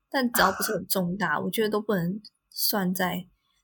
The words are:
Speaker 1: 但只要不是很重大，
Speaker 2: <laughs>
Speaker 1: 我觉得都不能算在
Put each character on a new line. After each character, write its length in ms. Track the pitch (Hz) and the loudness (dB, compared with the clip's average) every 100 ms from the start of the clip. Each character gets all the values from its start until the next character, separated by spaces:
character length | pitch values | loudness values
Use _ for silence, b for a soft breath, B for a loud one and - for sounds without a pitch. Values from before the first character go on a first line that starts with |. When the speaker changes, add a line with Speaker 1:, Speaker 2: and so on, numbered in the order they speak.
| _ | _
Speaker 1:
但 220 | 277 247 | -2 0
只 100 | - | 4
要 120 | 185 | 2
不 100 | - | 2
是 100 | 208 | -2
很 120 | 196 - | -2 -2
重 300 | 196 175 196 | -2 0 -2
大， 220 | 175 147 | -2 -2
Speaker 2:
<laughs> 40 | |
Speaker 1:
我 80 | 190 | -2
觉 140 | 226 | 0
得 40 | 214 | 0
都 120 | 214 | 0
不 160 | 208 196 | 0 0
能 240 | 170 208 - _ _ | 0 -2 -8 _ _
算 460 | - - 214 185 | -4 -2 0 0
在 340 | 185 180 180 185 _ _ _ | 0 0 -2 -8 _ _ _